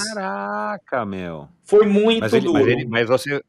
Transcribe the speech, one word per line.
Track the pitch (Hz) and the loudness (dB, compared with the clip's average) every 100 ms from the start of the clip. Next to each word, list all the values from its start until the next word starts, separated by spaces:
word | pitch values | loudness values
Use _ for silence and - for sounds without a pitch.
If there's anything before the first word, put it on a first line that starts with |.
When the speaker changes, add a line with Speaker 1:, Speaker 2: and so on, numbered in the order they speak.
| 208 | -4
Speaker 1:
Caraca, | 208 190 101 101 208 - 104 - 131 104 | -6 -6 -6 -6 -6 -6 -8 -8 -6 -6
meu. | 95 87 80 143 _ | -6 -8 -10 -14 _
Speaker 2:
Foi | - 208 208 | 2 4 6
muito | 202 220 226 | 4 2 2
Speaker 1:
Mas | - | 2
ele, | 226 175 | 0 2
Speaker 2:
duro. | 156 | 2
Speaker 1:
mas | 123 | 2
ele, | 127 120 | 0 -2
mas | 117 113 | -2 2
você, | 127 143 143 | 0 0 -8